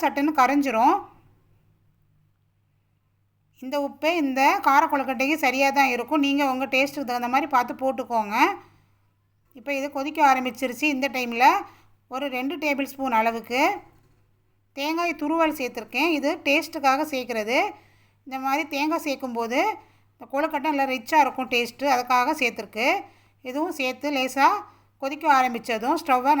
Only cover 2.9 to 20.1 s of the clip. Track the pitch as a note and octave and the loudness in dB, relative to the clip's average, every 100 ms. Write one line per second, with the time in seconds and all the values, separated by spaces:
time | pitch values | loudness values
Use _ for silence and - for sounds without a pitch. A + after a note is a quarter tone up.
2.9 | _ _ _ _ _ _ - B3+ C#4+ C#4 | _ _ _ _ _ _ -16 -4 -2 -2
3.9 | C#4 D#4 F4 C#4 C4 C#4+ G4 D4 C#4 D#4 | -2 -2 0 0 2 2 4 4 4 4
4.9 | C#4+ B3+ B3 C4+ D4+ C4+ C4 C#4 C#4 C4 | 0 -2 -2 -2 0 0 2 2 4 2
5.9 | A#3+ A#3+ D#4 C#4 C#4 C#4 B3+ C4 C4 C#4 | 0 0 0 2 2 0 -2 0 0 0
6.9 | C#4+ B3 A#3+ A#3+ C4 D#4 B3+ B3 - C4 | -2 -4 -4 0 -2 2 0 0 -2 -2
7.9 | C4 A#3 A#3 G#3 A3+ F4 F#4 - _ _ | -2 -2 -2 0 2 2 0 -12 _ _
8.9 | _ _ _ _ _ _ C4 C#4 C#4 C#4+ | _ _ _ _ _ _ -14 -6 -4 -4
9.9 | C#4+ C#4+ D4+ C#4 C4 B3+ A#3+ B3+ A#3+ D4+ | -6 -4 2 4 4 0 -4 -6 -2 -2
10.9 | C4 C4+ B3+ A#3+ A#3 C4+ G4 - - _ | 0 -2 -4 -4 4 6 4 -2 -18 _
11.9 | _ - B3+ C#4+ B3 C4+ D#4+ D4+ C#4 C4 | _ -10 -6 -6 -4 -4 -4 -2 -2 -4
12.9 | - C4 A3+ A3+ A#3 A3+ B3 E4 F#4+ - | -4 -2 0 0 -2 -4 0 0 0 -10
13.9 | _ _ _ _ _ _ _ _ C#4 D4 | _ _ _ _ _ _ _ _ -6 -4
14.9 | E4 F4 D#4+ D4 E4 D#4 D4 A#3+ A#3+ A3 | -2 -2 -2 -2 0 0 -2 -8 -8 -6
15.9 | B3 E4 D4 C#4 E4+ C#4+ D4+ D#4 D#4 C4+ | -2 0 0 -2 -2 0 0 0 0 2
16.9 | C4+ D#4 C4 A#3+ A3+ G#3 C#4 G4+ - _ | 2 0 -4 -4 -4 -2 0 0 -6 _
17.9 | _ _ _ C4+ C4 C4+ C#4+ D#4 C#4 D#4 | _ _ _ -12 -6 -2 -2 -2 -4 -2
18.9 | D#4+ D#4 C4 C4 A#3 A3+ C4 G#4 - - | -2 -4 -6 -6 -6 -2 0 0 -2 -12
19.9 | _ _ | _ _